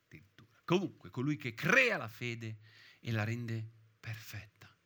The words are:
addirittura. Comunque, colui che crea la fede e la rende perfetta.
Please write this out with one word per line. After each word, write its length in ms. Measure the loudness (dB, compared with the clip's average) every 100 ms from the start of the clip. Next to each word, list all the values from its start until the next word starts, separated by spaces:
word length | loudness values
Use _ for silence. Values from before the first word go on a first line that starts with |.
| _
addirittura. 540 | -20 -20 -20 -20 _ 2
Comunque, 440 | 2 2 -8 -10
colui 260 | -2 0 0
che 160 | -4
crea 440 | -2 4 6 6 2
la 100 | -4
fede 500 | -6 -6 -6 -8 -10 -16 -20 -20 -10
e 120 | -2
la 120 | 0
rende 400 | 0 -2 -4 -4 -6 -12 -20 _
perfetta. 760 | -10 -8 -8 -12 -14 -20 -20 _